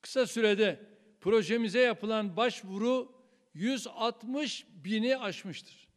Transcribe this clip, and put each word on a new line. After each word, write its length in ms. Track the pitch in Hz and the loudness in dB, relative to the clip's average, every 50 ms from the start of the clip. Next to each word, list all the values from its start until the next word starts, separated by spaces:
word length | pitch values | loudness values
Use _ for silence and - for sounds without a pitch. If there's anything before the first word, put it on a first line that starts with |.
Kısa 260 | - - - 262 254 - | -14 -4 0 0 0 0
sürede 520 | - 226 226 208 208 202 214 202 156 - - - - _ _ _ _ _ | 0 2 4 4 4 4 4 2 2 -2 -10 -20 -20 _ _ _ _ _
projemize 580 | - - 226 226 196 151 220 233 226 214 180 240 | 0 4 4 4 4 2 0 0 0 0 2 4
yapılan 580 | 254 247 220 - - 214 220 220 214 202 170 175 | 4 4 2 0 -2 -2 -2 0 -2 -2 0 0
başvuru 880 | 233 247 226 - - 190 190 196 214 240 254 262 247 - - _ _ _ _ _ _ _ _ | 0 0 0 -4 -12 -10 -6 -2 0 0 0 0 -2 -6 -14 _ _ _ _ _ _ _ _
yüz 340 | 147 180 233 269 247 208 - | -4 -2 -2 -2 -2 -6 -10
altmış 800 | - 175 208 233 233 233 220 220 254 285 302 247 - - - _ | -6 -2 -2 -2 -2 -4 -8 -6 -4 -4 -4 -4 -6 -10 -12 _
bini 480 | - 180 135 180 214 220 220 247 262 262 | -20 -14 -6 -4 -2 0 2 2 0 0
aşmıştır. 720 | 247 202 175 - - 196 147 - - - - - - _ _ | -2 -6 -8 -8 -10 -12 -12 -12 -14 -18 -20 -20 -20 _ _